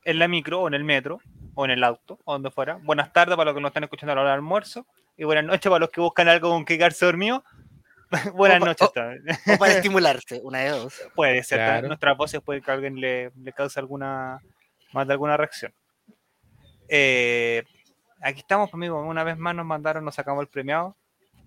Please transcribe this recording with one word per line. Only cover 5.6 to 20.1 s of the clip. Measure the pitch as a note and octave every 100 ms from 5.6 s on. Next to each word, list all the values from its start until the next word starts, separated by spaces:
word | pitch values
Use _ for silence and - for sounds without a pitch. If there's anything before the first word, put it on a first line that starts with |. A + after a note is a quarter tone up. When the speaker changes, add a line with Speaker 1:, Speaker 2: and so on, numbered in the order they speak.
| G3
Speaker 1:
para | E3+
los | E3
que | -
buscan | E3+ - E3+
algo | E3+ E3+
con | E3
que | D3 D#3+
quedarse | E3+ - F3+
dormido. | E3+ G#3 C4 - - - - _ _ _
<laughs> | D#3+ G3
Buenas | F3+ G3 F3+
Speaker 2:
O |
pa-, | F3
Speaker 1:
noches | D#3+ G3
Speaker 2:
o, |
Speaker 1:
también. | B2 A#2 C3+ C#3 D#3+ G3+
Speaker 2:
o | G3
para | G3
estimularse, | F#3+ F#3+ F#3+ D#3+ B2+ - B2
una | B2+ C3
de | C3+
dos. | C#3 B2+ - -
Speaker 1:
Puede | - C#3+ B2+
ser, | B2 C3
Speaker 3:
Claro. | A2+ A#2 C3+
Speaker 1:
nuestra | D#3 C#3
voz | C3+ D3 D3
puede | - C#3
que | C#3
a |
alguien | C3+ C#3 C3
le, | C3 B2+ B2 C3
le | C3
cause | C3 C#3 -
alguna, | C3 C#3 C3+ C3 C3 C3+ _ _ _ _ _
más | C3+ C3+
de |
alguna | C#3 D3 D3
reacción. | D3+ - - _ _ _ _ _ _ _ _ _ _ _ -
Eh, | D3 C3+ B2+ A#2+ A#2+ A#2 A#2 A2+ _ _ _ _ _
aquí | C3+ C#3
estamos, | - G3 G3+
amigo. | E3 F3 D#3
Una | D#3 D#3+
vez | E3 D#3+
más | E3+
nos | F3 E3
mandaron, | D3+ D#3 D#3
nos | D3+